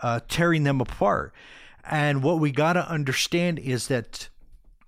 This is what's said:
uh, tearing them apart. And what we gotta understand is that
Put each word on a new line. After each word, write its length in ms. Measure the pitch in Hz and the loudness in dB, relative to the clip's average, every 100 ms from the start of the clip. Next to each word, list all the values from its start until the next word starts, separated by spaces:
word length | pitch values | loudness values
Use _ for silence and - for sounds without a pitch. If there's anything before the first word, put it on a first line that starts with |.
uh, 180 | 123 117 - | -2 -4 -2
tearing 360 | - 170 160 | 0 2 4
them 180 | 143 135 | 2 2
apart. 500 | 117 - 202 180 71 - - - - - - | -2 0 2 2 -2 -10 -20 -20 -20 -18 -4
And 360 | 151 147 143 | 0 2 2
what 160 | 135 170 | 2 2
we 120 | 151 | 2
gotta 380 | 135 156 180 160 | 2 2 2 0
understand 720 | 160 135 127 - 170 175 156 | -2 -2 -2 0 0 0 -2
is 280 | 131 123 - | -2 -2 0
that 420 | 127 110 - - - - - - - | -2 -2 -12 -16 -18 -20 -20 -20 -20